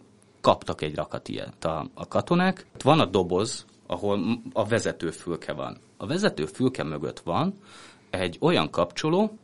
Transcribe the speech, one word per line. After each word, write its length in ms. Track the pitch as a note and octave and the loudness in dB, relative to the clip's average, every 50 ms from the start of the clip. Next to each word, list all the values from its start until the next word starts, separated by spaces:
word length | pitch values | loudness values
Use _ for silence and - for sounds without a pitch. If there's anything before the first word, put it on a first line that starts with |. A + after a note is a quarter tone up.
| - _ _ _ _ _ _ _ | -18 _ _ _ _ _ _ _
kaptak 400 | - - G#2+ - - - D#2+ - | 4 4 4 4 2 -6 -6 -4
egy 140 | - D#2 D2 | -4 -6 -4
rakat 320 | D2+ D2+ - - C2 - - | -4 -6 -6 -6 -10 -8 -8
ilyet 360 | G#1+ G#1+ G1+ - - - - | -8 -8 -8 -10 -12 -4 -4
a, 240 | E2 D#2+ D#2+ C#2 - - | -2 -2 -2 -6 -8 -10
a 140 | - F#2 - | -14 -12 -2
katonák. 580 | - G2+ - - F3 F3 F3+ F#3+ F#3 - - _ - - - | -2 -2 0 2 2 4 4 2 0 -2 -8 _ -10 0 6
Van 160 | B2+ D#3 D#3+ | 6 8 8
a 60 | A#2 | 6
doboz, 600 | F2 G2 G2+ F#2 E2 F2+ F2+ G#2+ A2 - - - - - _ _ - | 4 4 2 2 4 2 0 0 0 -4 -8 -10 -16 -20 _ _ -8
ahol 300 | - F2 G#2 G2+ G2+ G#2 | -6 -2 0 0 0 0
m-, 160 | E2+ G#2 A#2+ A#2+ A#2 C3 - | 2 0 -2 -2 -4 -6 -2
a 120 | G#2+ G#2+ | -2 0
vezetőfülke 880 | G#2 A#2 G#2+ F#2+ F#2 D#2+ - F2 E2 D2+ - - E2+ E2+ D2 - - D2 | 2 2 0 0 0 -4 -2 -4 -6 -6 -6 -8 -6 -6 -6 -6 -8 -8
van. 240 | C#2+ C2 A#1+ G#1+ - - - _ - | -6 -6 -8 -10 -12 -18 -20 _ -12
A 100 | - G2 | -6 -4
vezetőfülke 760 | C#3+ F#3 G#3 F#3 - - D2+ - - - B2+ B2+ - - C#2 | -2 2 2 0 0 0 -6 -6 -2 0 0 0 0 0 -6
mögött 360 | D2+ D#2 C#2+ D2+ B1+ A#1 - | -4 -4 -6 -6 -6 -8 -8
van 340 | - E2 E2+ G#2 D3+ F#3+ G3+ - - - - - - - - - _ - | -6 -2 0 0 0 0 -2 -6 -14 -20 -20 -20 -20 -20 -20 -20 _ -8
egy 280 | - F#2 F#2 F2+ - - | -4 -2 -2 -2 -2 0
olyan 300 | - D#3+ F3 A#2 D#2+ D2 | 2 2 4 4 2 0
kapcsoló, 680 | - - F2+ - - - - D#3 E3 F#3 A3 G#3+ - - | 2 0 0 0 0 -4 -2 0 2 2 2 0 0 -8